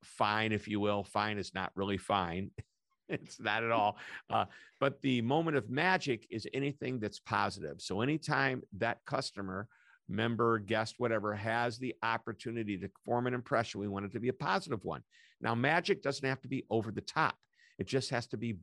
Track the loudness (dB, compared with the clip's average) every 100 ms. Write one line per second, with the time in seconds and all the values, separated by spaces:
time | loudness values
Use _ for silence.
0 | -12 0 2 4 2 2 0 0 2 0
1 | 0 0 0 -2 -4 -4 -4 -2 -2 -2
2 | 2 2 2 -2 -6 -10 -16 _ _ _
3 | -8 -8 -8 -6 -2 0 2 4 4 0
4 | -8 -14 -2 0 0 -6 -20 _ 0 2
5 | 0 2 4 2 2 0 0 2 4 2
6 | 2 -2 -4 -8 -4 -2 -2 -4 -4 -4
7 | -4 -6 -2 2 2 -2 -8 -8 -4 0
8 | 0 0 0 2 2 0 -6 -2 -2 -2
9 | -2 -2 -2 -6 -6 -6 -8 _ _ _
10 | -6 0 0 4 4 4 2 0 0 -2
11 | 0 0 0 -2 0 0 0 -2 -6 -2
12 | 0 0 -4 -8 -6 -4 -2 -4 -6 -8
13 | -2 0 2 -2 0 0 0 -2 -4 -2
14 | -4 -2 -2 0 0 0 0 -4 -4 -6
15 | -10 -20 -20 _ 0 2 4 4 2 2
16 | 0 -2 -2 -2 -4 -6 0 0 0 -4
17 | -4 2 2 0 _ _ -18 -8 0 0
18 | 2 -2 -2 -4 -4 -6